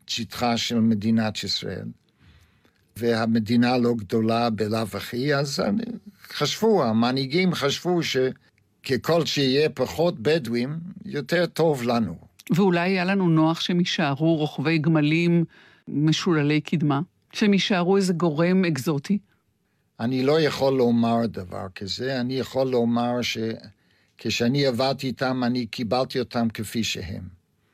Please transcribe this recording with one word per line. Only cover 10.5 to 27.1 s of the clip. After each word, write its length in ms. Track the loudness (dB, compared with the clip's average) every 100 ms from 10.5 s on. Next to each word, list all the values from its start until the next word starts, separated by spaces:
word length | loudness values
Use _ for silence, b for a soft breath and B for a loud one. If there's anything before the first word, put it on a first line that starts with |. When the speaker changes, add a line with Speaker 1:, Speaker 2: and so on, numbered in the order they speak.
| -2 -4 -6 -10 -14
Speaker 1:
יותר 420 | -10 -8 -2 0 0
טוב 360 | 2 2 2
לנו. 340 | 0 0 0 -4 -16 -20 -2
Speaker 2:
ואולי 400 | 2 4 4 2
היה 140 | 0
לנו 240 | 0 0 2
נוח 320 | 4 4 2
שהם 180 | 0 0
יישארו 580 | 0 0 0 0 2 2
רוכבי 420 | 0 -2 0 2
גמלים 640 | 2 2 4 2 4 2 2 b b b -6
משוללי 720 | 0 2 2 2 2 2 0
קדמה? 400 | 0 0 0 0 -2 _ _
שהם 200 | 0 2
יישארו 440 | 4 2 0 2 2
איזה 160 | 2
גורם 520 | 0 0 2 2 4
אקזוטי? 540 | 2 0 -2 -4 0 -2 -2 _ _ _ _ _ _ -8
Speaker 1:
אני 220 | -4 0
לא 180 | 2 2
יכול 320 | 2 2 0
לומר 540 | 4 4 2 2 2 0
דבר 400 | -4 -10 -12 -12
כזה, 460 | -12 -10 -6 -4 -4
אני 140 | -4
יכול 320 | -4 -4 -2 0
לומר 480 | 2 2 0 0 -2
שכשאני 1400 | -4 -4 -6 -8 -14 -20 _ _ _ _ -6 0 0 2 2
עבדתי 400 | 2 -2 -2 -6
איתם, 380 | -4 -4 -2
אני 220 | -2 -2 -4
קיבלתי 520 | -6 -2 -2 0 -4
אותם 300 | -4 -2 -2
כפי 300 | -4 -6 -4
שהם. 380 | -4 -6 -8